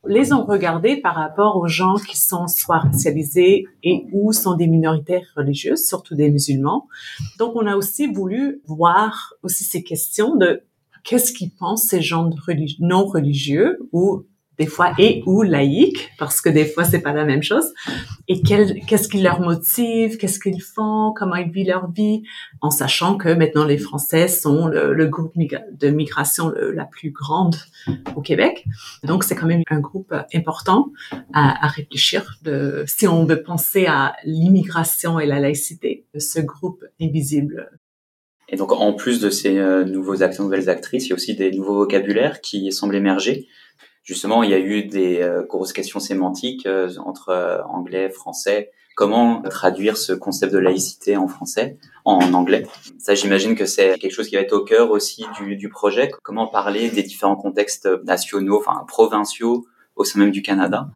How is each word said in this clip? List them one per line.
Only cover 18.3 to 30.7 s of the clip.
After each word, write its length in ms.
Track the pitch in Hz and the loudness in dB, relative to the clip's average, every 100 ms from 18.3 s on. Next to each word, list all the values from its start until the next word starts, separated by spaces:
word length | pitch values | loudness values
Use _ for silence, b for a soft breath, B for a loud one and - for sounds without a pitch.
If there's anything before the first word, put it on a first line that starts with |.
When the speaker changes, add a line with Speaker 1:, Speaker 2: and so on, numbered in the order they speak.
| 185 | 2
Speaker 1:
quel, 420 | - 208 202 - - | 4 6 4 2 0
qu'est-ce 200 | 214 - | 0 2
qui 140 | 202 | 2
leur 200 | 185 170 | 2 2
motive, 760 | 175 165 - - 233 226 226 220 | 0 0 -2 -2 0 0 0 -2
qu'est-ce 240 | 190 190 | -4 -4
qu'ils 200 | 202 175 | -4 -4
font, 540 | - - 214 214 214 220 | -8 -4 -2 0 0 -2
comment 200 | 196 175 | -2 -2
ils 160 | 170 | -4
vivent 160 | 180 190 | -2 -2
leur 200 | 185 180 | -2 -4
vie, 320 | 175 214 214 214 B B B | -2 0 0 -4 B B B
en 120 | 147 | -2
sachant 440 | 143 131 - 175 196 | -2 -2 0 0 2
que 120 | 170 | 2
maintenant 360 | 170 156 151 | 4 4 2
les 140 | 151 143 | 2 0
Français 480 | - 143 - 160 180 | -2 -6 0 2 2
sont 400 | - 156 147 165 | 0 2 2 2
le, 280 | 156 143 | 0 0
le 120 | 143 156 | 2 0
groupe 300 | 151 160 170 | 0 -4 -2
migra-, 260 | 151 143 202 | -2 -4 -12
de 200 | 147 143 | -2 0
migration 580 | 151 147 - 139 - 165 | 0 -2 -4 -2 -2 -2
le, 240 | - - | -2 -4
la 140 | 160 139 | -4 -8
plus 260 | - 156 | -10 -12
grande 420 | 143 143 156 180 165 - B B B - 151 | -10 -4 0 2 0 -6 B B B -6 -12
au 40 | |
Québec. 440 | 139 156 240 - - B B B | -2 2 2 0 -10 B B B
Donc 180 | 147 180 | -2 -2
c'est 140 | - 175 | 0 -2
quand 100 | 165 | 0
même 160 | 170 165 | 0 0
un 80 | 151 | -2
groupe 340 | 143 190 - 156 - | -2 -8 -8 -10 -4
important 540 | 170 160 - - | -2 -2 -4 2